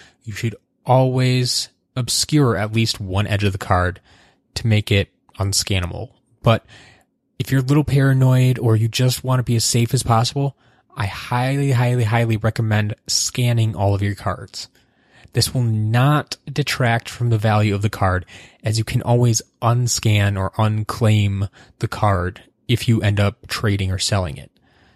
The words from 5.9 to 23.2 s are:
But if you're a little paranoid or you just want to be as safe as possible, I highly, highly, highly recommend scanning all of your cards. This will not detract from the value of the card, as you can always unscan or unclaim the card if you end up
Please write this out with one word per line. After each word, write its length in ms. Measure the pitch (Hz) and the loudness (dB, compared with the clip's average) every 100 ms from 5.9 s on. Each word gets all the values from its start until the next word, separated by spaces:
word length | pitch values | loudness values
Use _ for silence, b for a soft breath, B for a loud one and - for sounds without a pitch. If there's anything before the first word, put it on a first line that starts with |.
| 87 113 _ _ _ | -8 -14 _ _ _
But 240 | 120 110 _ B B B B _ _ - | 2 2 _ B B B B _ _ -10
if 140 | - | -2
you're 100 | 135 | -2
a 40 | 131 | 2
little 180 | 147 | 2
paranoid 760 | 143 139 135 131 131 127 127 123 | 2 2 4 4 4 4 4 2
or 160 | 117 110 | 2 2
you 120 | 113 | 2
just 360 | - 127 123 | 0 0 -2
want 160 | 127 127 | -2 -2
to 40 | |
be 120 | 120 117 | 0 0
as 100 | - | 0
safe 280 | 120 117 | 0 0
as 100 | 127 | -2
possible, 540 | - 113 117 143 139 - b b b - | 2 2 2 -2 -4 -4 b b b -8
I 100 | 101 | -8
highly, 680 | - - 123 131 139 139 | -8 -6 -2 -2 0 0
highly, 320 | 123 123 123 | 2 2 0
highly 340 | 110 117 117 110 | 0 0 0 0
recommend 580 | 113 - 110 107 104 - - | -2 -2 0 0 0 -6 -4
scanning 680 | - - - 120 117 110 98 | -4 -2 -2 0 2 0 0
all 200 | 101 101 | 0 0
of 60 | |
your 140 | 101 95 | -2 -4
cards. 520 | - - - - - b b b b b b | -6 -8 -10 -16 -16 b b b b b b
This 200 | 120 - | -2 -2
will 100 | 131 | 0
not 720 | 120 107 107 120 135 147 - - - | 0 0 0 2 4 2 -2 -12 -10
detract 600 | 139 - - 123 117 - | -6 -4 -2 0 0 -4
from 220 | - 120 | -4 0
the 80 | 113 | 2
value 380 | 110 107 107 101 | 2 2 2 2
of 60 | |
the 80 | 107 | -2
card, 360 | - 95 90 - B B B | 0 0 0 -4 B B B
as 140 | - 110 | -4 -2
you 60 | |
can 180 | 110 120 | -2 -2
always 380 | - 120 120 110 - - | 0 2 2 0 -4 -4
unscan 760 | 113 120 123 - 110 107 101 98 | 0 0 0 0 2 2 2 0
or 140 | 95 - | -4 0
unclaim 920 | 107 107 110 - 110 107 101 98 98 B B - | 0 0 -4 0 2 4 2 0 -4 B B -8
the 80 | 113 | -8
card 540 | - 107 95 90 - - _ - | -2 0 0 -2 -8 -20 _ -4
if 200 | 117 - | -2 2
you 140 | 110 | 2
end 180 | 101 | 2
up 280 | 101 | 2